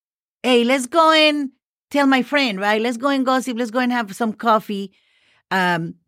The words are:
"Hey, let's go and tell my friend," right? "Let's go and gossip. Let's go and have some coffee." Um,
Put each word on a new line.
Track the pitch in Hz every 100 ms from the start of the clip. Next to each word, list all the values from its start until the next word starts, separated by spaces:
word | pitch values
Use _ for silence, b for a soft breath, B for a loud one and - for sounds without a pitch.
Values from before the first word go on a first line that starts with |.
| _ _ _ _
"Hey, | 240 247
let's | 240 269 254
go | 330 320
and | 320 311 294 269 - _ _ _
tell | 285 277
my | 262
friend," | 254 294 262 190
right? | 202 214
"Let's | 233 233
go | 277
and | 277
gossip. | 254 262 254 226
Let's | 240
go | 233
and | 247
have | 247 208 190
some | 226
coffee." | 208 233 220 - 202 196 _ _ _ _ _ _
Um, | 190 180 170 165 -